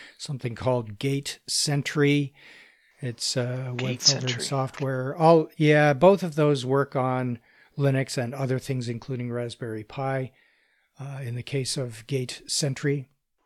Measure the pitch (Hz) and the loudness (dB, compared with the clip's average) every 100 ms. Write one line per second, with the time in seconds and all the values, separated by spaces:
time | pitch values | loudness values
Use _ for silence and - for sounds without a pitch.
0 | - _ - 135 123 113 - 123 107 104 | -20 _ -10 -6 -6 -2 0 0 -2 -4
1 | 139 139 - - - - - 143 - 156 | -2 -2 -4 -12 -6 -2 0 0 0 2
2 | 143 147 143 - - - - _ _ _ | 4 4 0 -8 -20 -20 -20 _ _ _
3 | 127 117 - 131 123 127 131 123 131 127 | -10 -6 -4 -2 -2 -4 -6 -6 -4 0
4 | - 135 127 117 - 139 131 - 135 131 | 2 2 -2 -4 -2 -2 -2 -4 -4 -2
5 | 131 160 160 165 156 - 151 151 151 139 | -4 4 8 8 6 2 4 6 6 6
6 | 175 196 180 147 147 139 127 135 135 139 | 6 6 2 2 2 2 2 0 0 0
7 | 127 127 127 120 _ _ _ - 139 135 | 0 0 -2 -6 _ _ _ -2 0 2
8 | 135 - 120 - 131 127 - 131 117 117 | -2 -4 -4 -4 -2 -2 -2 -6 -4 -8
9 | - 127 123 120 120 - 120 110 104 - | -8 -8 -6 -6 -6 -8 -8 -8 -10 -6
10 | 135 135 127 - _ _ _ _ _ _ | -4 -2 -6 -12 _ _ _ _ _ _
11 | 139 135 127 120 - 139 127 - 123 110 | -14 -10 -8 -8 -4 -4 -2 -4 -6 -10
12 | - 135 127 - - - 147 135 147 143 | -6 -4 -4 -10 -6 -2 -2 -2 -2 -2
13 | 131 _ _ _ | -6 _ _ _